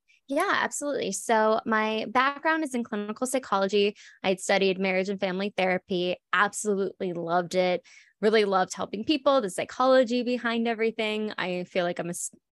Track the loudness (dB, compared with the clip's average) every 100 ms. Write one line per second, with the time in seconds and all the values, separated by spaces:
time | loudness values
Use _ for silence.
0 | _ _ -6 -2 0 0 -2 -4 -4 -4
1 | -4 -4 0 2 4 2 0 0 0 -2
2 | -2 0 0 0 0 0 0 -4 -4 -4
3 | -6 -6 -4 -4 0 0 2 2 2 -2
4 | -12 -4 -2 0 2 2 2 2 0 0
5 | -2 -2 -2 -2 -4 0 0 0 -2 -2
6 | -2 -4 _ 2 2 0 -2 -2 -2 -4
7 | -6 -4 0 0 0 2 2 0 -6 -20
8 | -20 -2 2 4 4 2 0 -4 -8 -4
9 | -2 0 4 2 2 -4 -6 0 4 6
10 | 4 0 -2 -2 -2 -2 -2 0 -2 -2
11 | -2 -2 -4 -4 -4 -4 -4 -2 -2 -2
12 | -6 -6 -10 _ _